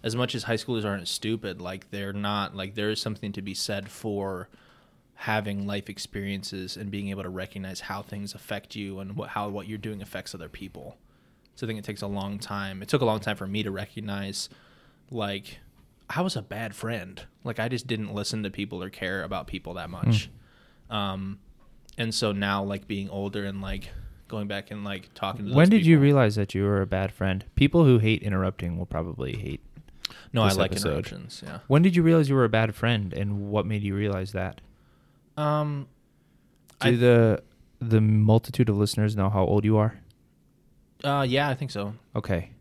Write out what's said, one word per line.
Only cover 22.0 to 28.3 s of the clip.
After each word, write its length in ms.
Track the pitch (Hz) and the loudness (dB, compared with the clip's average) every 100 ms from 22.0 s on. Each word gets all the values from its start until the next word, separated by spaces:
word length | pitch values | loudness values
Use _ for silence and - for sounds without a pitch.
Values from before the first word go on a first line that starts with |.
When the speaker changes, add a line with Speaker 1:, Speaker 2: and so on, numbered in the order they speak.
| 113 | -4
Speaker 1:
so 180 | 110 113 | 0 0
now, 280 | 101 101 98 | 0 0 0
like, 240 | 98 98 - | -2 -6 -6
being 220 | 101 98 | -6 -4
older 360 | 98 101 104 98 | -6 -4 -4 -6
and, 160 | 98 | -6
like, 280 | 95 98 - - - - - | -6 -8 -8 -12 -14 -18 -12
going 200 | 107 101 | -8 -6
back 220 | 101 - | -6 -8
and, 140 | 104 | -10
like, 260 | 101 98 - - | -8 -10 -12 -6
talking 280 | 98 120 104 | -6 -4 2
to 20 | |
those 80 | 127 | 8
Speaker 2:
When 140 | 175 | 8
did 160 | 220 165 | 8 8
you 100 | 160 | 8
Speaker 1:
people. 80 | |
Speaker 2:
realize 320 | 139 143 113 104 | 8 6 6 4
that 180 | 98 | -2
you 120 | 95 101 | 0 2
were 160 | 101 | 2
a 40 | 98 | 2
bad 260 | 92 95 | 0 -2
friend? 320 | - 95 95 - - | -2 -2 -2 -2 4
People 300 | 143 170 151 | 6 8 8
who 140 | 120 | 8
hate 220 | 110 110 | 6 2
interrupting 560 | 104 | 0